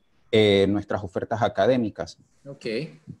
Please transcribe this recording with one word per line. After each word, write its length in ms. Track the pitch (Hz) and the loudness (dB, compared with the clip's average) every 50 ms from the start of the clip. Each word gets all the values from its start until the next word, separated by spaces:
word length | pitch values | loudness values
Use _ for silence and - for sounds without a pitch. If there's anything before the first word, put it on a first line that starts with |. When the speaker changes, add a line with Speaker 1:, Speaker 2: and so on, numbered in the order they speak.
| _ _ _ _ _ _ | _ _ _ _ _ _
Speaker 1:
eh, 360 | - 107 107 104 98 98 98 98 | 2 4 4 6 6 4 4 2
nuestras 340 | 101 101 98 - 104 98 | 0 -2 -4 -6 -8 -8
ofertas 380 | 98 92 - 107 - - 113 104 | -8 -8 -8 -8 -6 -6 -4 -2
académicas. 760 | 113 101 - - 98 117 131 123 117 101 - - 78 - - _ _ _ _ _ - | -2 -2 0 2 2 2 2 0 -2 -4 -6 -8 -12 -12 -14 _ _ _ _ _ -20
Speaker 2:
Ok. 220 | 139 143 - - 120 107 127 160 160 - - _ - 107 - | -20 -18 -14 -10 -8 -8 -8 -8 -10 -14 -20 _ -20 -20 -18